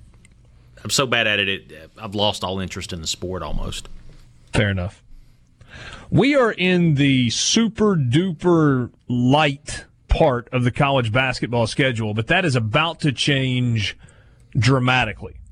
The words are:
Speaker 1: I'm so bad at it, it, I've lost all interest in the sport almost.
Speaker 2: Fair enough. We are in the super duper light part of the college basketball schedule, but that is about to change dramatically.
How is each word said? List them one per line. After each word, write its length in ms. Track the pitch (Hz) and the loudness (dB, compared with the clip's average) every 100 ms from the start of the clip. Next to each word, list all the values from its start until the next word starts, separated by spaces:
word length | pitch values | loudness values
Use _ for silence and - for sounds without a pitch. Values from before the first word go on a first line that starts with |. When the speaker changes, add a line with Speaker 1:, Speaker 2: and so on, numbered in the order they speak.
| - - - - - - - - | -20 -20 -20 -20 -20 -20 -20 -14
Speaker 1:
I'm 60 | 107 | -4
so 160 | - | -2
bad 220 | 131 117 110 | 0 2 2
at 120 | 104 | 2
it, 100 | 98 | 0
it, 420 | 98 - 78 80 - | -4 -8 -20 -20 -16
I've 180 | 107 | -6
lost 280 | 101 104 98 | 0 0 0
all 160 | 92 95 | -4 -4
interest 320 | 90 101 - | -6 -8 -10
in 100 | 87 | -8
the 60 | 78 | -8
sport 360 | - 90 92 | -8 -8 -8
almost. 440 | 76 - - - - - - - - - - | -4 -4 -4 -8 -14 -16 -18 -20 -20 -20 -4
Speaker 2:
Fair 180 | - 104 | 0 0
enough. 340 | 95 92 - - - - _ _ _ - - - - - | 0 -6 -10 -20 -20 -20 _ _ _ -20 -20 -18 -18 -2
We 260 | 139 262 | 2 4
are 160 | 285 226 | 4 2
in 440 | - 180 180 170 | 2 2 4 4
the 340 | 139 139 131 120 | 4 4 4 2
super 640 | - - 226 233 - 214 | 0 0 2 0 2 0
duper 920 | 180 123 139 190 156 180 165 151 131 120 _ - | 2 2 2 0 -2 2 4 4 2 -4 _ -4
light 800 | 123 123 143 156 139 - - - _ - | 0 2 4 2 -2 -10 -14 -16 _ -2
part 400 | - 160 123 - | 2 2 0 -4
of 120 | 127 | -2
the 80 | 123 | 0
college 400 | - 143 135 117 | 0 0 2 0
basketball 540 | 120 131 123 131 120 113 | 0 0 -2 -2 -2 -2
schedule, 460 | - 135 113 107 | 0 0 0 -4
but 140 | 107 113 | -4 0
that 180 | 175 | 0
is 100 | 180 | 2
about 440 | 127 110 147 165 160 | 0 0 0 0 -2
to 100 | 151 | -4
change 840 | 120 - 139 131 127 123 113 98 - - - - _ _ - | -2 0 0 0 -2 0 -2 -4 -8 -20 -20 -20 _ _ 0
dramatically. 800 | 110 135 123 127 113 98 90 - - | 2 2 2 2 0 -6 -14 -18 -20